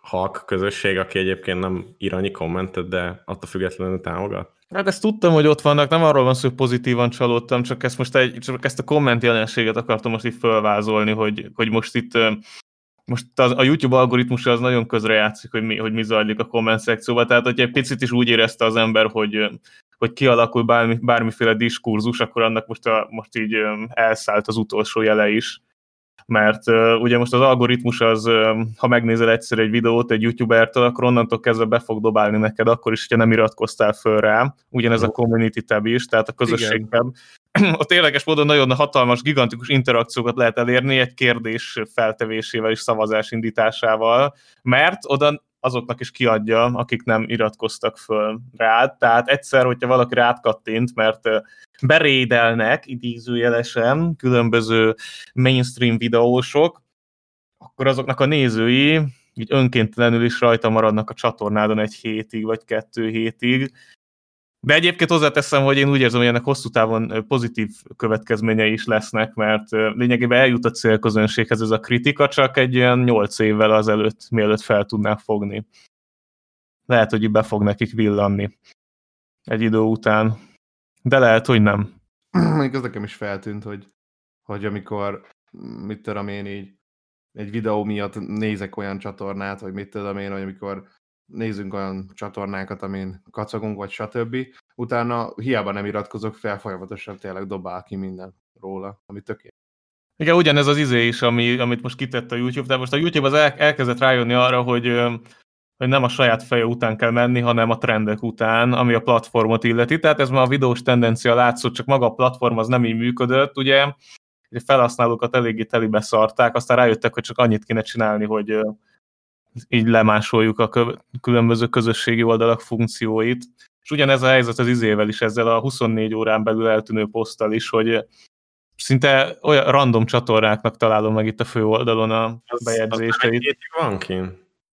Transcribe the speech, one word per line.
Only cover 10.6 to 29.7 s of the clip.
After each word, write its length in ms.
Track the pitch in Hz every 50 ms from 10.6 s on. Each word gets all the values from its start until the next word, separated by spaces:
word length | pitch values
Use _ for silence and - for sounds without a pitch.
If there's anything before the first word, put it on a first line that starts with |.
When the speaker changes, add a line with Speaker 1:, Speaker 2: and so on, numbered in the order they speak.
| 104 107 104 107 104 110 107 107 107 107
Speaker 2:
hogy, 380 | 107 110 107 107 104 104 104 - -
hogy 160 | - 117 110
most 240 | 110 113 - - -
itt, 200 | 120 120 120 -
ö, 160 | 117 113 110 107 107 - - - - - _ _ _ _ _ _ _ _
most 220 | - 123 113 - - _
az, 160 | - 127 123 127
a 60 | 135
YouTube 340 | 131 135 156 - 139 127 127
algoritmusa 560 | 127 127 120 123 123 123 123 127 123 - 131
az 80 | 120 117
nagyon 260 | 123 127 127 120 113
közrejátszik, 640 | 120 123 110 107 110 110 107 107 107 107 - - -
hogy 120 | - 110
mi, 140 | 110 110 107
hogy 160 | 104 110 110
mi 100 | 107 113
zajlik 360 | 110 107 113 107 107 107 107 113
a 80 | 110
komment 340 | - - 117 110 113 113 107
szekcióban, 460 | - 120 113 107 - - 120 120 117
tehát 180 | 117 123 120 117
hogyha 200 | 123 120 127 123
egy 80 | 120
picit 300 | 123 139 127 127 139 -
is 100 | 131 120
úgy 160 | 123 123 123 117
érezte 360 | 117 113 113 113 - - 117
az 120 | 113 110
ember, 300 | 117 113 110 110 110 110
hogy, 300 | 107 110 110 107 104 107
ö, 140 | 107 107 101 - - _ _ _ - _ _ _ -
hogy 140 | 120 117
kialakul 500 | 120 - 139 127 120 117 117 - - 120
bármi, 360 | 117 113 120 117 117 113 117 113
bármiféle 540 | - 120 117 117 113 113 - - 120 113 110
diskurzus, 640 | 107 120 117 117 - - 117 107 107 107 120 120 123
akkor 220 | 117 110 - 117
annak 240 | 113 113 113 113 -
most 200 | - 113 - -
a, 200 | 117 110 110 - -
most 260 | 110 113 - _ -
így, 180 | 113 110 107 110
ö, 180 | 110 107 107 107 104 110 120
elszállt 600 | - - 113 113 110 - - - 104 107 - -
az 80 | 110
utolsó 440 | 113 107 107 107 107 107 - - 113
jele 260 | 113 107 107 107 104 104
is. 340 | 107 113 - - - - _ _ _ _ _ _ _ _ _ _ _ _ _
Mert, 420 | - 117 107 107 107 107 107 - 120
ö, 260 | 113 113 113 113 117
ugye 220 | 110 120 120 120 120
most 160 | 120 120 127
az 60 | 123
algoritmus 600 | 135 135 127 123 120 120 123 120 120 120 120 -
az, 260 | 117 113 113 110 107
ö, 340 | 117 113 110 110 110 110 113 113 113 110
ha 100 | - -
megnézel 440 | 123 123 120 117 113 113 113 117 113
egyszer 280 | 113 113 - - 120 110
egy 120 | 113 107